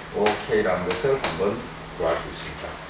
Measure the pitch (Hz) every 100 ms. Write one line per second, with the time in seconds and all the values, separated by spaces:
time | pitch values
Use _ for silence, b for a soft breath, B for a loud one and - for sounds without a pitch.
0 | - - 104 - - 110 95 92 90 -
1 | 139 135 - 80 98 117 - - - -
2 | - - - - - - - - -